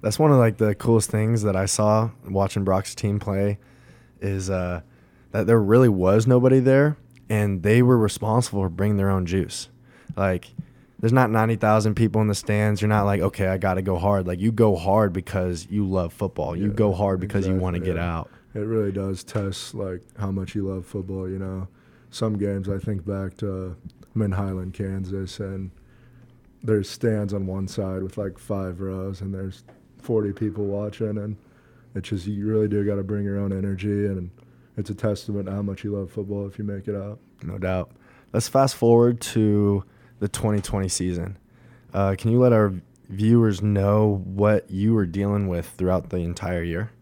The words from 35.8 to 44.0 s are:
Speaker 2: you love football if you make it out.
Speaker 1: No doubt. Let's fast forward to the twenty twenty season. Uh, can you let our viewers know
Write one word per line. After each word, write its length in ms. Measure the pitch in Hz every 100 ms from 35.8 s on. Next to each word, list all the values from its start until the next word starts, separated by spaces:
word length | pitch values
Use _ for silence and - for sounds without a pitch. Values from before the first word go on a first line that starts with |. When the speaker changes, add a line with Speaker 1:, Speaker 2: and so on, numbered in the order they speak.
Speaker 2:
you 80 | 104 101
love 120 | 92
football 340 | - 101 101 101
if 100 | -
you 60 |
make 240 | 107 98 95
it 80 | 101
out. 240 | 98 107 _ _
Speaker 1:
No 140 | 80 95
doubt. 340 | 92 92 85 _ _ - _
Let's 160 | 110 -
fast 280 | 135 135 -
forward 440 | 117 117 120 120
to 600 | - - 107 104 101 101 - _ _ _
the 80 | 101
twenty 340 | - 110 104
twenty 260 | - 101 95
season. 480 | - 92 87 90 98 _ _ - - _
Uh, 220 | 95 98 98
can 140 | 113
you 80 | 120
let 140 | 123
our 200 | 113 104 92 - _ _
viewers 520 | 98 107 117 113 95
know 600 | 104 101 98 104